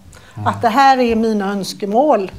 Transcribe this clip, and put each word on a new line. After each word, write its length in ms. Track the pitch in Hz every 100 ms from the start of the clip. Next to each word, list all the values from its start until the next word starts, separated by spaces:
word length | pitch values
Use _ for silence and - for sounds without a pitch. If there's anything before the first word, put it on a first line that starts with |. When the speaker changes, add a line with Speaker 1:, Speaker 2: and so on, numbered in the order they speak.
| - - -
Speaker 1:
Mm. 120 | - 156
Speaker 2:
Att 160 | 147
det 60 | 226
här 300 | 226 269 262
är 180 | 240 226
mina 340 | 226 214 196
önskemål 800 | 202 185 - 202 220 302 226 185